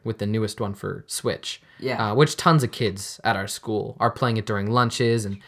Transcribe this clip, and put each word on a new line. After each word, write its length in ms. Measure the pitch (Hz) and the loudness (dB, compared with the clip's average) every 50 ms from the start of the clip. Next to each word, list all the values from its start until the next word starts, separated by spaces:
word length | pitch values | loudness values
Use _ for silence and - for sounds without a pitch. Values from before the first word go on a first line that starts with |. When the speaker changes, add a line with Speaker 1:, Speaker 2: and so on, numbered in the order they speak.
| _ | _
Speaker 1:
with 140 | 113 110 - | -6 -4 -2
the 80 | 104 | -2
newest 340 | 101 107 110 110 101 - - | -2 0 0 0 -2 -2 -4
one 140 | 113 101 101 | -4 -4 -4
for 300 | - - 98 92 - - - | -6 -6 -8 -8 -8 -8 -10
Switch, 520 | - - - 117 - - - - - - - _ - - | -10 -4 -2 -2 -4 -4 -6 -10 -10 -12 -14 _ -16 -8
Speaker 2:
Yeah. 300 | - 131 123 113 113 104 | -4 -4 -2 0 0 2
Speaker 1:
uh, 40 | 104 | 4
which 220 | 123 151 147 - | 4 4 4 4
tons 260 | - - 175 160 151 127 | 2 4 6 6 6 4
of 80 | 117 | 2
kids 500 | - - 123 104 92 98 98 - - - - | 0 -2 -2 -2 -2 -4 -8 -12 -12 -4 -2
at 100 | - 113 | 0 0
our 140 | 98 98 101 | 0 -2 -4
school 480 | - - - - 107 104 - - - - | -8 -8 -6 -4 -2 -2 -2 -4 -4 -2
are 120 | - 120 - | 0 0 0
playing 240 | - 131 123 113 | 0 0 0 0
it 100 | 113 101 | 0 0
during 240 | - 110 101 98 104 | -2 -2 -2 0 2
lunches 540 | 117 123 123 117 - - 123 117 117 117 104 | 2 2 2 2 2 0 2 2 2 2 0
and 140 | 98 98 98 - | -2 -6 -8 -10